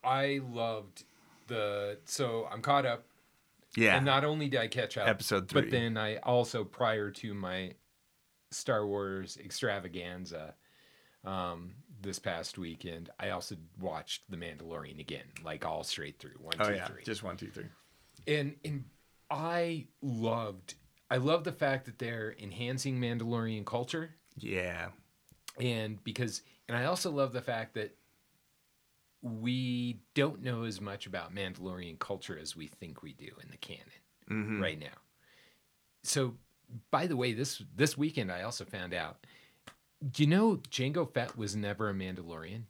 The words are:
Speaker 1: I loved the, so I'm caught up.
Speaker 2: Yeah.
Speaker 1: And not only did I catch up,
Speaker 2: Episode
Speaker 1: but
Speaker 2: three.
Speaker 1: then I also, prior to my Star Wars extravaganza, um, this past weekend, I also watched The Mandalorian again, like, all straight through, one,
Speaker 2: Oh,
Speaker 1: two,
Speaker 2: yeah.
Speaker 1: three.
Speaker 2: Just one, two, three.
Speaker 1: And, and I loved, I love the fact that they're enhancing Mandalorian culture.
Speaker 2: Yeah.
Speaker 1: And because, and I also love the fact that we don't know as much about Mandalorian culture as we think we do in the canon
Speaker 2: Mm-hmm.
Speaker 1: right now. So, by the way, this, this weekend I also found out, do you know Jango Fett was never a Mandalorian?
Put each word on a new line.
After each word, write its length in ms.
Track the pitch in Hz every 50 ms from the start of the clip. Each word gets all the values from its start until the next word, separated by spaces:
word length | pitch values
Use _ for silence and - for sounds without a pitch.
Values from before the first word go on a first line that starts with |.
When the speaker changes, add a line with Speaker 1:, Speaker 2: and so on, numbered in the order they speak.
| -
Speaker 1:
I 360 | 127 135 135 139 139 143 139 127 123
loved 560 | 120 117 117 113 113 107 101 98 95 - - - - - - - - - -
the, 520 | - 120 110 104 104 101 101 101 101 104 - -
so 420 | - - - 139 120 113 113 110 -
I'm 100 | - 120
caught 220 | 127 139 143 143 135
up. 200 | 127 120 117 - _ _ _ _ _ _ _ _ _ _ _ _ _ -
Speaker 2:
Yeah. 200 | 110 113 107 92
Speaker 1:
And 80 | 87 135
not 180 | 143 135 135 143
only 240 | 151 151 156 151 143
did 120 | 131 123
I 60 | 113 113
catch 280 | - 127 113 104 -
up, 120 | 113 101 117
Speaker 2:
Episode 440 | 107 98 - - 107 98 92 -
Speaker 1:
but 120 | - 143 120
Speaker 2:
three. 60 | 110
Speaker 1:
then 260 | 123 123 117 117 113
I 200 | 110 110 107 110
also, 480 | 110 - 123 123 123 120 117 - 120 104
prior 460 | 95 - - 123 113 110 107 104 104
to 220 | 95 - - 110 101
my 380 | 101 95 90 92 92 95 90 - - _ _ _ _ _ _ _ _ _ _ _ _ _ _
Star 360 | - - - - 120 107 104
Wars 500 | 104 101 101 98 98 95 95 95 92 - -
extravaganza, 1120 | - 92 - - - 113 101 101 92 92 82 92 87 90 90 90 92 82 85 80 78 76 - _ _ _ _ _ - - - - _ - _ _ -
um, 500 | 95 95 95 90 90 87 82 87 90 95 123 147 _ 160 110
this 180 | 98 98 92 -
past 400 | - 101 87 82 82 - - -
weekend, 520 | 90 82 82 80 - 92 85 82 85 - - -
I 120 | 92 98
also 260 | 92 90 90 - 104 82 80 82 - 98
watched 420 | 92 90 78 78 78 - - - - -
The 60 | 95
Mandalorian 640 | 85 85 85 80 76 82 82 82 80 76 71 73 76
again, 240 | 76 69 76 67 - - - - 82
like, 220 | 80 76 76 -
all 160 | 80 80 78 78
straight 340 | - - - 80 71 71 _
through, 180 | - - - -
one, 140 | - 80 - -
Speaker 2:
Oh, 80 | 107 104
Speaker 1:
two, 60 | 104
Speaker 2:
yeah. 100 | 92 90
Speaker 1:
three. 160 | - - - -
Speaker 2:
Just 180 | - 110 101 -
one, 120 | 95 90
two, 140 | 98 - -
three. 160 | 95 - 107 - - - - _ _ _ _ _ _ - -
Speaker 1:
And, 280 | - 151 151 143 143 147 - -
and 200 | 156 151 139 127 - - _ _ _ _ _ _ _
I 580 | 151 147 156 165 170 175 170 170 165 156 139 - _ _
loved, 760 | - 139 120 113 113 113 113 117 113 107 95 92 90 - - - - - _ _ _ _
I 60 | 127 131
love 260 | 127 147 160 175 151
the 80 | 175
fact 320 | 147 - 156 139 135 127 131
that 120 | - 110 -
they're 360 | 123 117 117 113 107 110 - -
enhancing 580 | 107 101 90 104 120 120 131 127 - 139 131 127
Mandalorian 680 | 123 120 117 117 113 117 120 117 113 113 110 107 101
culture. 480 | - - 120 127 - - 165 160 165 156 _ _ _ -
Speaker 2:
Yeah. 520 | - - 110 98 92 90 90 87 85 85 92 - - _ _ _ _ _ - - _ _ - - -
Speaker 1:
And 420 | 120 123 117 113 110 110 110 98 -
because, 380 | 117 110 - 123 113 104 - - - - _ _ -
and 80 | 117
I 80 | 120 123
also 260 | 151 180 180 - 185
love 220 | 151 139 135 131
the 100 | 117 123
fact 320 | 120 - 120 113 110 - -
that 220 | 113 107 104 - _ _ _ _ _ _ _ _ _ _ _ _ _ _ _ _ _ _ _ _ _ _ _ _ _
we 800 | - 123 113 110 113 123 123 127 127 127 123 123 123 123 120 101 - _ _
don't 280 | 147 139 156 151 - 123
know 180 | 127 123 113
as 180 | 117 113 104 92
much 260 | 101 101 98 104 -
about 280 | 101 95 92 85 82 87
Mandalorian 640 | 101 95 92 92 87 90 92 90 92 90 85 80 -
culture 400 | - - 101 90 - - 90 76
as 140 | 80 78 -
we 140 | 82 78 73
think 340 | - - 90 82 - -
we 100 | - 78 69
do 120 | - - - - -
in 80 | - -
the 60 | -
canon 260 | - - - 80 - - - - - _ _ _ _ _ -
Speaker 2:
Mm-hmm. 320 | 104 110 104 107 110 104
Speaker 1:
right 160 | 95 82 78 78
now. 80 | 76 73 - - _ _ _ _ _ _ - - - - _ _ _ _ _ _ _ _ _ _ -
So, 300 | - - 143 135 123 120 - - _ _ _ _ _ 120 113 - _
by 160 | - 139 165 180
the 80 | 160
way, 160 | 123 123 123
this, 280 | 113 107 139 135 - - 104 95 -
this 240 | 92 139 147 - 135
weekend 320 | 147 160 156 143 110 92
I 120 | 90 90
also 220 | 92 113 120 - 95
found 300 | - - 98 90 90 90
out, 320 | 90 80 78 - - - - - - - - _ _ _ - - _ _ _ _ _ 147 139
do 100 | - -
you 60 | 151 147
know 300 | 165 190 214 226 196 - - -
Jango 420 | - - 127 135 156 175 165 131
Fett 240 | - 127 120 117 -
was 200 | 120 107 101 95
never 320 | 107 104 101 101 98 110 104
a 40 | 98
Mandalorian? 680 | 95 95 92 92 90 85 82 82 80 80 82 101 117 113 98